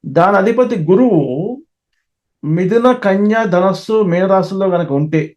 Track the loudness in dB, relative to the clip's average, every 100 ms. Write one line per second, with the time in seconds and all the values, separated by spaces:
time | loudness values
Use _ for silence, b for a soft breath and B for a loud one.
0 | -2 2 2 4 2 0 0 -2 2 2
1 | 4 2 -2 -6 -8 -10 _ _ _ _
2 | _ _ _ _ -4 -2 0 2 2 0
3 | 0 0 0 0 0 0 0 -2 -2 0
4 | 0 0 2 0 0 -4 -2 -2 -2 -2
5 | -2 -2 -4